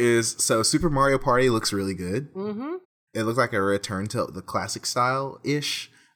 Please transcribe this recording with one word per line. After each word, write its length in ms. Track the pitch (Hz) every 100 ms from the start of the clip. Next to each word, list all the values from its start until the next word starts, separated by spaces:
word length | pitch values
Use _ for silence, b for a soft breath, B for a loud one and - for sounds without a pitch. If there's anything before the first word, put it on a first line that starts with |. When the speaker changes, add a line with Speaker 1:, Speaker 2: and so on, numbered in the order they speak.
Speaker 1:
is, 340 | 120 117 113 -
so 240 | - 117
Super 280 | 110 151 175
Mario 260 | 139 139 135
Party 320 | 135 123 127
looks 240 | 110 -
really 220 | 101 98
good. 360 | 90 90 107 147
Speaker 2:
Mm-hmm. 400 | 190 208 208 277 370 - _ _
Speaker 1:
It 80 | -
looks 160 | 110 117
like 160 | 120
a 80 | 110
return 460 | 98 101 - 95 104
to 180 | 120 -
the 160 | 87
classic 420 | - 101 95 -
style-ish. 1080 | - 123 123 135 139 - - 147 143 - - b b